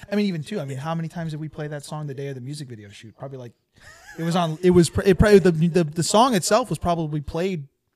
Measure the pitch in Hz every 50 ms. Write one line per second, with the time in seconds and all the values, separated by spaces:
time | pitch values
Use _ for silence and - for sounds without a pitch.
0 | - - 202 208 208 202 175 160 143 - 214 196 143 135 135 131 135 160 165 165
1 | 160 156 - 175 165 160 156 151 156 156 - - 151 151 151 147 139 - 160 151
2 | 151 143 131 127 139 139 139 127 120 131 147 151 151 127 123 104 104 101 98 -
3 | - 110 101 - - 139 139 131 123 120 - _ _ _ _ _ - - - -
4 | - - - - 165 170 170 185 175 160 156 156 185 180 180 180 170 - - -
5 | - 202 185 - 220 208 208 196 160 185 175 156 165 175 156 180 170 147 151 170
6 | 156 - - 208 240 277 247 185 147 - 208 226 254 202 170 - - 180 170 165
7 | 165 151 156 151 139 - - 160 175 196 190 165 139 - _ _ _ _ _